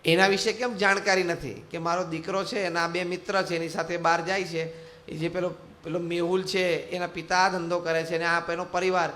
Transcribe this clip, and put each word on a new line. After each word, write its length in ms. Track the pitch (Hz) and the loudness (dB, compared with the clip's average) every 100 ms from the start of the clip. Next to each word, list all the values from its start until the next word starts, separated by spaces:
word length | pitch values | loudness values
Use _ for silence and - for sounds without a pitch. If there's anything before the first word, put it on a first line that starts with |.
એના 220 | 165 170 196 | 4 6 6
વિશે 260 | 196 220 | 4 0
કેમ 240 | 214 247 208 | 0 -4 2
જાણકારી 460 | 196 196 196 190 | 2 4 4 2
નથી 440 | 175 165 147 101 - | 2 -2 -6 -10 -10
કે 80 | 165 | -6
મારો 260 | 165 175 | -2 -2
દીકરો 400 | 175 160 160 190 | -2 -4 -4 -4
છે, 160 | 185 233 | -2 -2
એના 280 | 180 170 170 | -2 0 0
બે 160 | 175 | 0
મિત્ર 380 | 175 180 - 196 | -2 -4 0 0
છે, 140 | 180 170 | 0 -2
એની 120 | 165 | -2
સાથે 280 | 151 165 175 | -4 -4 0
બહાર 240 | 165 170 | 2 2
જાય 240 | 165 190 | 2 -2
છે, 200 | 175 165 160 - - - - | -2 -4 -4 -8 -16 -18 -12
એ 100 | 156 | -4
જે 120 | 165 | -2
પેલો, 260 | 180 175 165 - - | -2 -4 -4 -16 -14
પેલો 140 | 156 170 | -6 -4
મેહુલ 440 | 170 170 170 185 | -2 0 2 0
છે, 480 | 185 196 185 156 - | 0 0 2 0 -2
એના 160 | 180 175 | -4 -4
પિતા 420 | 175 160 185 190 | -6 0 4 4
ધંધો 300 | 180 170 175 | 2 -2 -2
કરે 260 | 165 160 | 0 0
છે, 100 | 160 | 0
અને 100 | 165 | 0
આ 280 | 170 170 165 | 2 0 0
એનો 120 | 170 | -4
પરિવાર, 440 | 180 180 185 185 160 | -2 0 2 2 0